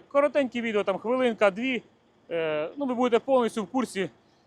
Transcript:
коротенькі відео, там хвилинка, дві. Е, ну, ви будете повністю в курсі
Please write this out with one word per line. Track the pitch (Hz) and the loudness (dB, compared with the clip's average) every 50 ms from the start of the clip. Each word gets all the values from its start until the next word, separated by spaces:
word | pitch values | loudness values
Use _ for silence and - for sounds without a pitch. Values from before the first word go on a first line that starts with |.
| - | -4
коротенькі | _ - 285 285 294 - 294 277 233 - 240 | _ 0 2 2 2 2 2 0 0 -2 -4
відео, | 226 233 208 208 190 | -4 0 0 0 0
там | 202 190 | 0 -2
хвилинка, | 180 - 220 254 254 254 240 220 - 214 202 | -2 -2 -2 0 2 2 2 2 4 2 2
дві. | 180 214 247 262 254 220 - _ _ _ _ _ _ _ _ - | 2 0 -4 -4 -4 -4 -6 _ _ _ _ _ _ _ _ -8
Е, | 170 165 165 156 151 151 156 - - | -4 -4 -2 -2 -2 -2 -4 -6 -6
ну, | 285 285 | -6 -4
ви | 247 247 | -2 0
будете | 226 254 247 233 226 - | 0 2 2 2 2 2
повністю | 269 269 247 233 214 - 226 196 | 4 2 2 2 2 -2 -4 -6
в | |
курсі | - - 262 247 - - 190 185 - - _ _ _ _ _ _ | -4 -2 -4 -2 -2 -2 -4 -6 -6 -6 _ _ _ _ _ _